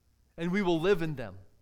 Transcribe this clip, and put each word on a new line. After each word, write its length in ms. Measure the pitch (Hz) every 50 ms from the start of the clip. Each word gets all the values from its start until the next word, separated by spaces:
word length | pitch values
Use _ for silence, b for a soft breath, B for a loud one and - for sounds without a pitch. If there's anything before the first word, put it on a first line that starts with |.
| _ _ _ _ _ _ -
and 140 | 165 170 180
we 100 | 180 208
will 180 | 196 175 170 156
live 220 | 160 196 208 165
in 140 | 165 160 147
them, 200 | 127 117 98 92 95 - - _ -